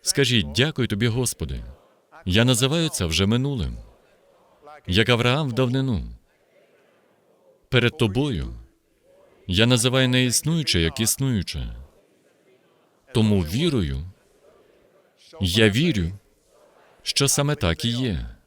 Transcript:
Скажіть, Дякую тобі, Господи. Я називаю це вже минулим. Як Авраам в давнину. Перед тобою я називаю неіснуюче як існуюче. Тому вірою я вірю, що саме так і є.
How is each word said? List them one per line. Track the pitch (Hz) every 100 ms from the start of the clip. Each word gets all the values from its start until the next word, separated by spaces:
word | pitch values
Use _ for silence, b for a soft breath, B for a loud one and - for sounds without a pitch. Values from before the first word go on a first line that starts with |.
Скажіть, | - - 131 120 76
Дякую | 76 147 151 113
тобі, | 104 120
Господи. | 113 120 - 69 64 57 - _ _ _ - -
Я | 92 120
називаю | 120 131 160 160
це | - 85
вже | 80 98
минулим. | 120 139 135 71 60 - _ _ _ _ _ _ _ - - -
Як | 92 110
Авраам | 120 120 135 147
в |
давнину. | 113 127 131 135 98 58 - _ _ _ _ _ _ _ _ _ _ _ _ _ _ _
Перед | 123 117 -
тобою | 113 101 147 95 62 57 - _ _ _ _ _ - _ -
я | 90 117
називаю | 127 127 131 127
неіснуюче | 127 127 113 147 165 147 90
як | 82 -
існуюче. | 110 - 135 113 82 73 62 57 69 _ _ _ _ _ _ _ _ _ _ _ _
Тому | 127 110 101
вірою | 80 101 170 135 78 67 87 - _ _ _ _ _ _ _ _ _ _ - -
я | 95 98 110
вірю, | 104 170 113 85 98 _ _ _ _ _ _ _ _
що | - - 139
саме | - 143 147
так | 87 82 117
і |
є. | 120 127 80 57 -